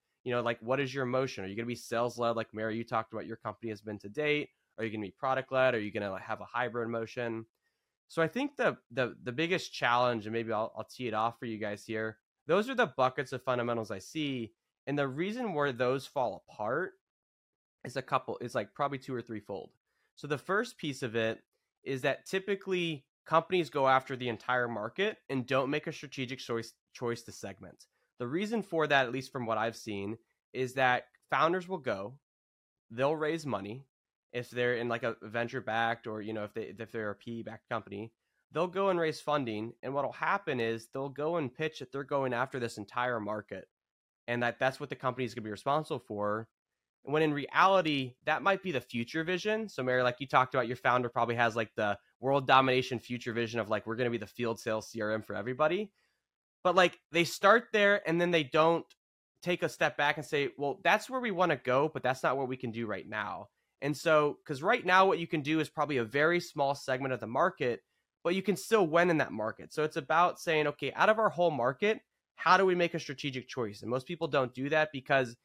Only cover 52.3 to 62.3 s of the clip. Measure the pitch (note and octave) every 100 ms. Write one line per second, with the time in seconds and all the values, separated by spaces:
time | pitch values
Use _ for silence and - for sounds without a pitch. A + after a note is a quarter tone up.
52.3 | C#3 C3+ C3+ C3 B2+ C3 A#2+ - A#2+ A#2+
53.3 | A2+ A#2 A#2 G#2 G#2+ G#2+ A2+ B2 A#2 G#2
54.3 | - A#2 A2+ - A2 G#2+ A2+ G#2+ A2 G#2+
55.3 | G2+ G#2 C3 D#3 F3+ G#3+ _ _ _ _
56.3 | _ _ _ F3+ F3 F3+ - _ E3 E3+
57.3 | - G3 A3+ A#3 G#3+ G3+ G3+ - E3 F3
58.3 | E3+ C#3 D#3 D#3+ E3+ - _ _ _ _
59.3 | _ F3 F3 D#3+ - D#3+ D#3 C#3+ D3+ C#3+
60.3 | D3 C3+ - C#3+ C3 - D#3+ - C4 A#3+
61.3 | F3 F3+ C#3+ - B2+ D3+ - B2 C3 -